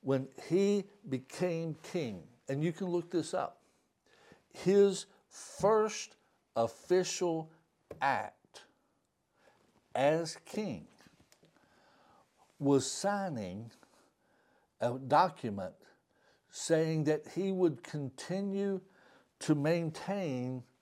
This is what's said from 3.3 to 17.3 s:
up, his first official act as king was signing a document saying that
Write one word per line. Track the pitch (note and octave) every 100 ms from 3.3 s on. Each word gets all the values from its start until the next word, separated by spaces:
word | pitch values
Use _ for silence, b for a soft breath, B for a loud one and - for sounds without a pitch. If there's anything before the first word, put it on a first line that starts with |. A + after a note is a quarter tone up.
up, | F#3 - - _ _ _ _ _ b b b b
his | - F3 G3+ G3+ F#3 - b b
first | - - - G3 A3 G#3+ - - - _ _ _ -
official | A#2 - - F3+ F3+ - F3+ D#3+ D#3+ b b _ _ -
act | C3+ A#2+ - _ _ - - _ _ _ _ _ _ b b b b b _
as | - C#3 D#3+ E3 -
king | - G#3+ G#3 G2 - _ - _ _ _ _ b b b b b b b b b b _
was | C#3 C#3 -
signing | - G3 G3+ F#3+ C3+ F#2+ F#2+ A#2 - b b b b b b b b b _
a | A#2+ B2+
document | C3 D3 F3+ D#3+ B2 G2+ F#2 - - _ _ b b b b
saying | - - D#3+ D#3+ D#3+
that | D3 D3+ D3+